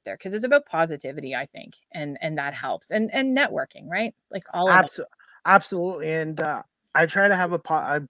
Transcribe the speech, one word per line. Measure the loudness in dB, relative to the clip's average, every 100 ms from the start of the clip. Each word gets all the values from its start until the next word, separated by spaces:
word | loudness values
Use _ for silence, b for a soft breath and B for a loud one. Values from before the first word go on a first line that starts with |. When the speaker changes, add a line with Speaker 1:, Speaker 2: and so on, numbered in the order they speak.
| -8
Speaker 1:
there, | -10
'cause | -6 -4
it's | 0
about | 0 0
positivity, | 0 0 -2 -8 -10 -6 -6
I | -6
think, | -12 -20 -20 _
and, | -10 -10 -6
and | -6 -4
that | -4
helps. | -6 -6 -6 -2
And, | -2 0
and | 0 0 2
networking, | 0 0 -6 -10 -8
right? | -4 -4 -6 _
Like, | -12 -6
all | 0 4
of | 6
it. | 4
Speaker 2:
Abso-, | -2 -12 b b b
absolutely. | 4 4 4 -2 -4 -4 -4
And, | -2 -4 -4
uh, | -4 -4 -8 _ _
I | 2 2
try | 4 4
to | 4
have | 2
a | -2
po-, | 0
I've, | -2 0 -2 -4